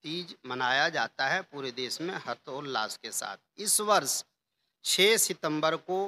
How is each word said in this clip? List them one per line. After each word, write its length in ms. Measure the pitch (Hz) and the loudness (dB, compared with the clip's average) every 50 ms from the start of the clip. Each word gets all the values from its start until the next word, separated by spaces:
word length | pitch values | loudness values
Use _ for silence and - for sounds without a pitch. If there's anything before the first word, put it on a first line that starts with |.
| _ | _
तीज 300 | 151 160 175 175 170 214 _ _ | -8 -8 -8 -8 -10 -16 _ _
मनाया 420 | 127 127 127 127 123 131 135 151 170 | -8 -4 0 2 2 4 4 2 2
जाता 380 | 160 147 117 117 _ - 135 135 | 2 0 -2 -2 _ -2 -2 0
है 120 | 160 185 190 | 0 -2 -4
पूरे 280 | _ - 143 135 131 | _ -10 -8 -8 -8
देश 300 | 120 123 127 120 - - | -6 -6 -6 -6 -6 -6
में 140 | 156 175 190 | -6 -6 -6
हर्षोल्लास 800 | 170 - 135 120 - _ - 131 135 147 139 131 117 110 107 - | -8 -8 -8 -10 -8 _ -10 -10 -8 -8 -4 -2 -2 -2 -2 -6
के 140 | - - 113 | -10 -12 -8
साथ। 260 | 104 - - 101 98 - _ _ _ - | -8 -6 -6 -6 -10 -10 _ _ _ -8
इस 220 | 208 214 - - | -2 0 0 0
वर्ष 420 | 214 208 208 185 151 127 - - - _ _ _ _ _ _ _ _ _ _ _ _ | 4 4 4 4 4 2 -2 -4 -4 _ _ _ _ _ _ _ _ _ _ _ _
छः 320 | - - - 185 208 226 | 0 4 6 6 6 6
सितंबर 600 | 208 - - 185 - - 160 156 151 151 156 160 | 6 4 0 0 -4 -2 -2 -2 2 2 2 0
को 240 | 160 - - 180 190 196 | 0 -4 -4 -2 -2 -2